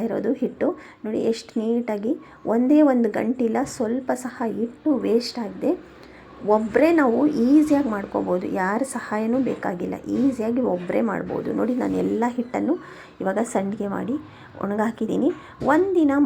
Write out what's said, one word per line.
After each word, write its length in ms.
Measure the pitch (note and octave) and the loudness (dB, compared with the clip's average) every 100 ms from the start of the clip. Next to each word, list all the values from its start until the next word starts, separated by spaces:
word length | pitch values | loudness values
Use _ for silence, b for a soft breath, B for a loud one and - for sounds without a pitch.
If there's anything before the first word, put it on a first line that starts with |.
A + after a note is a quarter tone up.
| A3+ | -2
ಇರೋದು 240 | - A3 C4 | -2 -2 -2
ಹಿಟ್ಟು. 280 | - - C#4 E4 B B | -2 -2 -2 -2 B B
ನೋಡಿ 160 | G#3+ A3 - | -6 -2 -2
ಎಷ್ಟು 220 | A3+ - A3+ | -2 -4 -4
ನೀಟಾಗಿ, 520 | A3 A#3+ A#3 G#3 A3 F4+ B B - | 0 0 -2 -4 -4 -6 B B 0
ಒಂದೇ 240 | A#3 B3+ D4+ D4 | 2 4 6 6
ಒಂದು 180 | B3 A3+ A3+ | 4 2 0
ಗಂಟಿಲ್ಲ, 400 | A3 C4 A3+ A3+ C4+ - | -2 0 0 0 -4 -4
ಸ್ವಲ್ಪ 340 | A3 B3+ B3+ B3+ | -2 -2 -4 -6
ಸಹ 240 | B3 - A3+ G3 | -6 -6 -4 -4
ಹಿಟ್ಟು 340 | A#3 - D#4 B3 G3 | -6 -2 0 0 2
ವೇಸ್ಟ್ 320 | A#3 A#3+ B3 | 0 0 -6
ಆಗದೆ 280 | G3+ F#3 C#4+ F4+ - B B B B - F#3+ G#3+ | -8 -4 -2 -2 -6 B B B B -6 2 2
ಒಬ್ಬರೇ 320 | A3 A#3+ D#4 E4 | 4 4 6 6
ನಾವು 200 | B3+ A#3+ D4+ A3+ | 4 4 2 4
ಈಸಿಯಾಗಿ 460 | B3 D4+ D4+ C#4+ A#3+ | 6 6 6 2 2
ಮಾಡ್ಕೋಬೋದು. 520 | G#3 G3+ G#3 F#3+ F3+ - G3 | -4 -4 -2 0 0 0 -2
ಯಾರ 180 | F#3 A3 C4+ | 0 0 -2
ಸಹಾಯನೂ 460 | A#3 - G#3+ A3+ C4 A#3+ | -6 -4 -2 0 0 0
ಬೇಕಾಗಿಲ್ಲ, 460 | G3+ G3+ F3+ F#3 F3+ - G#3+ | -2 -4 -4 -6 -6 -4 0
ಈಸಿಯಾಗಿ 460 | C4+ A#3 A3 B3 G#3+ | 0 0 -2 0 0
ಒಬ್ಬರೇ 280 | F3+ F3+ G#3 A3+ | -2 -2 0 0
ಮಾಡ್ಬೋದು. 400 | F3 F#3 - - G#3 | -2 -4 -6 -4 -2
ನೋಡಿ, 160 | A3 B3+ | -2 0
ನಾನು 120 | G3+ F#3 F#3 | -2 0 0
ಎಲ್ಲ 180 | G#3 A#3+ A#3+ | 0 -2 -2
ಹಿಟ್ಟನ್ನು 380 | A#3 G3+ G#3 F4 B B B B | -4 -2 -2 -2 B B B B
ಇವಾಗ 160 | F#3 G3+ A#3+ | -4 -2 -2
ಸಂಡಿಗೆ 340 | G3+ G3 G#3 G3+ G3 | -2 -2 -4 -4 -4
ಮಾಡಿ 200 | G3 D4 B B B - | -4 -6 B B B -8
ಒಣಗಾಕಿದ್ದೀನಿ. 640 | G3 G#3 A3 - A3 F#3+ C#4+ - B B A#3 | -4 -2 -2 -2 -4 0 0 -2 B B 2
ಒಂದಿನ 380 | D#4+ G4 F4 D4 C#4 | 2 4 2 4 4